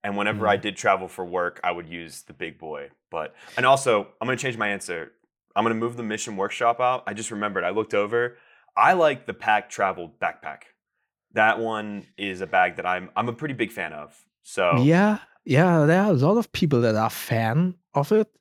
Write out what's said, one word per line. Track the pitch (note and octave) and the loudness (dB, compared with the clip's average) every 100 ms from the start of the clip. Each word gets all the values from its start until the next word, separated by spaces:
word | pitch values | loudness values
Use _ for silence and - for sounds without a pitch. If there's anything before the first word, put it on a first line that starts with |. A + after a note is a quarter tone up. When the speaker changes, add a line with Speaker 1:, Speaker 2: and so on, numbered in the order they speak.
Speaker 1:
And | G#2 G2+ | -6 -2
whenever | G#2 G#2 G#2+ | -2 0 2
I | G2+ | 2
Speaker 2:
Mm. | |
Speaker 1:
did | G#2 F#2 | -2 -2
travel | A2 F#2+ F#2 | 0 0 -2
for | - | -10
work, | F2 F2+ F2 - | -6 -2 -2 -2
I | F2+ | -4
would | F2 E2 | -4 -8
use | E2+ D#2+ - | -14 -14 -18
the | - | -20
big | - E2 C#2+ | -12 -12 -12
boy. | D#2+ D2 C#2+ _ _ | -12 -12 -14 _ _
But, | E2 D#2 _ - - | -8 -8 _ -8 0
and | B2+ | 4
also, | C3+ B2+ G#2+ F#2+ _ | 4 4 2 0 _
I'm | A#2+ | -4
gonna | B2 | -4
change | C3+ A2+ | -4 -4
my | G#2 | -4
answer. | G2 - E2+ D2+ _ _ _ _ G2+ | -4 -6 -8 -8 _ _ _ _ -2
I'm | |
gonna | A2+ | 0
move | A2 A#2+ A#2+ | 0 -4 -6
the | |
Mission | A2 A2 - G2 | -8 -6 -8 -6
Workshop | G2+ - A#2 A#2 | -6 0 0 2
out. | B2 B2+ - | 0 0 -6
I | |
just | G#2 A2+ | -10 -8
remembered, | G#2 G#2 F#2+ | -6 -4 -2
I | F2+ | -2
looked | G#2 G#2+ | -2 -2
over. | G#2 G2+ A#2+ A#2+ A#2+ _ _ _ - | -2 0 -2 -2 -8 _ _ _ 2
I | B2+ | 4
like | F3+ D#3 C3+ - | 6 2 2 -8
the | |
Pack | F#2+ A2 G#2+ - | -6 0 0 0
Travel | - G2 F2+ E2 _ | -2 -2 -2 -12 _
Backpack. | F2 - D#2 - - _ _ _ _ _ _ | -6 -6 -14 -16 -20 _ _ _ _ _ _
That | A2 A2 G#2+ | 2 2 2
one | A2+ A2 G#2+ G2+ F#2+ - | -2 -4 -6 -12 -14 -8
is | G2+ F#2 | -8 -6
a | F#2 | 0
bag | F#2+ F2+ E2+ | 2 2 0
that | F2 | -4
I'm, | F#2 F2+ - | -4 -4 -4
I'm | A#2+ | -4
a | |
pretty | A#2+ D3+ | -6 -8
big | A#2 G#2+ | -4 -6
fan | - E2 | -6 -10
of. | D2+ D2 _ _ _ | -10 -16 _ _ _
So | - - F2+ A#2+ | -10 0 2 4
Speaker 2:
Yeah, | C3+ E3+ G#3 G#3 - _ | 4 4 4 0 -8 _
yeah, | - C3+ F3+ E3 | 0 4 4 4
there | D3 F3+ | 4 4
are | G#3 | 4
a | |
lot | D3 C#3+ A3+ | 2 4 2
of | A3 | -2
people | - E3 B2 | -2 2 2
that | A#2+ | 2
are | A2 A2+ | 2 -2
fan | - - A2+ A2+ C#3 F3+ F3+ _ | -4 -2 0 2 0 0 -4 _
of | C#3+ C#3+ | -4 2
it | G#3+ G#3+ _ | 0 0 _